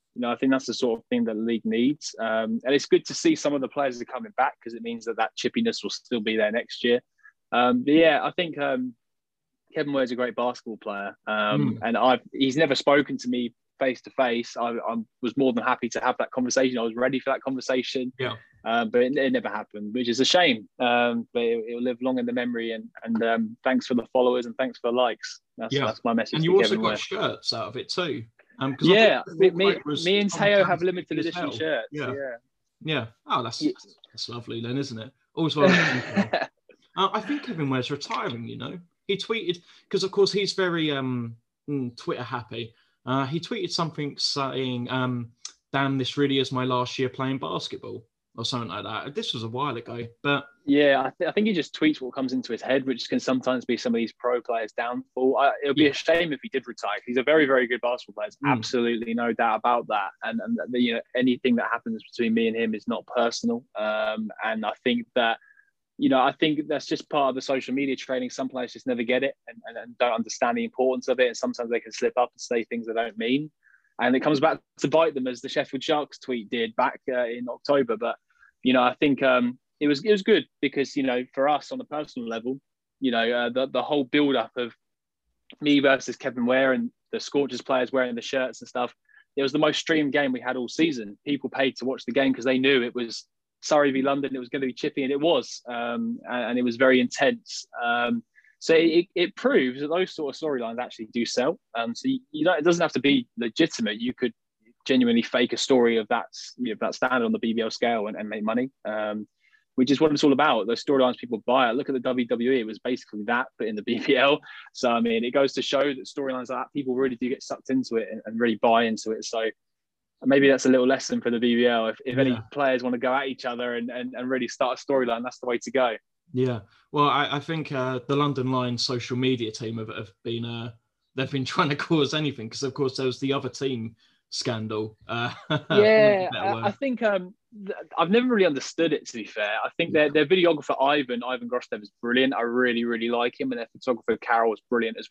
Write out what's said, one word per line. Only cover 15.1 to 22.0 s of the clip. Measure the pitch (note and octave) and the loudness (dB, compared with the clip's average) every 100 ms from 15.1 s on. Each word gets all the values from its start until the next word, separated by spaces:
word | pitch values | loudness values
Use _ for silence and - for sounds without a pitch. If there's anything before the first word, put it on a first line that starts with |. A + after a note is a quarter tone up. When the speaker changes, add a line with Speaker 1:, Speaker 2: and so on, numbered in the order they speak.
| _ | _
Speaker 1:
was | B2 A2+ | -4 2
more | C3 | 2
than | A#2 | 2
happy | A#2 B2+ A#2+ | 0 -2 -2
to | - | -2
have | B2 B2 | -2 0
that | - | -2
conversation. | - B2 C3 C3 B2 | -2 0 2 2 0
I | |
was | A#2 | -4
ready | A2+ B2+ C3+ | 0 -2 0
for | C3+ | -2
that | C3 | -4
conversation. | - C3 - C3 A#2+ C3+ B2+ - | -4 -8 -2 -2 -2 -4 -6 -6
Speaker 2:
Yeah. | B2 A2 - _ | -8 -8 -16 _
Speaker 1:
Um, | G#2+ A#2 A2+ | -2 -2 2
but | B2 | 2
it, | B2+ C#3 | 2 2
it | C3+ | 0
never | B2 G#2+ | 0 -2
happened, | G#2 G#2 G#2 G#2 | -6 -8 -10 -8
which | A#2 A#2+ | -4 -2
is | A#2+ | 2
a | |
shame. | C3 F3+ E3+ A2+ G2+ _ | 4 6 4 2 -4 _
Um, | B2 A#2+ A#2+ A#2 A#2 | 2 4 2 0 -4
but | A#2+ | -2
it, | A#2 A#2 A2 | 0 -2 -4
it'll | A#2+ | -4
live | B2 A#2+ | -4 -2